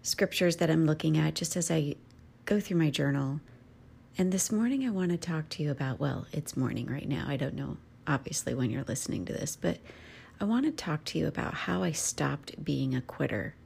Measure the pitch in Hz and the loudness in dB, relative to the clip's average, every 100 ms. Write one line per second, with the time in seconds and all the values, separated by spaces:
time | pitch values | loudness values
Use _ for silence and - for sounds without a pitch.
0 | - - 190 - 180 170 165 160 156 156 | -4 0 0 4 2 4 4 6 6 4
1 | 160 156 156 160 170 180 165 165 147 - | 4 4 4 0 -2 -2 2 2 0 -4
2 | - - - - - 208 190 170 156 139 | -12 -20 -20 -16 0 2 2 2 4 4
3 | 143 139 135 147 - - - - - - | 2 2 0 -4 -8 -20 -20 -20 -20 -20
4 | - - 185 185 - 214 233 269 262 190 | -12 0 2 2 2 2 2 2 0 2
5 | 180 170 175 160 156 - 147 139 135 127 | 2 0 0 -4 -4 -2 -2 0 -2 0
6 | 143 131 - 156 147 - 131 - 120 139 | 0 -2 -4 -6 -4 -2 0 0 -4 -4
7 | - 143 - 139 135 - 139 - - - | -2 -2 -2 -2 -2 -4 -6 -8 -14 -12
8 | - 135 - - - 127 123 120 - - | -2 -2 -2 -4 -2 0 0 -2 -4 -4
9 | - - - - - - 175 - - - | -4 -4 -4 -4 -6 -2 -2 -2 -10 -20
10 | - - - - 202 233 302 302 - 151 | -20 -20 -20 -4 0 2 2 -2 -2 -4
11 | - 170 156 156 - 156 - 180 180 151 | -2 0 0 -2 -4 -4 -2 0 0 0
12 | - - 139 143 - - 151 139 135 127 | -2 0 -2 -2 -8 -8 -2 0 2 0
13 | 127 - 139 104 160 - | -4 -4 -2 -2 -4 -10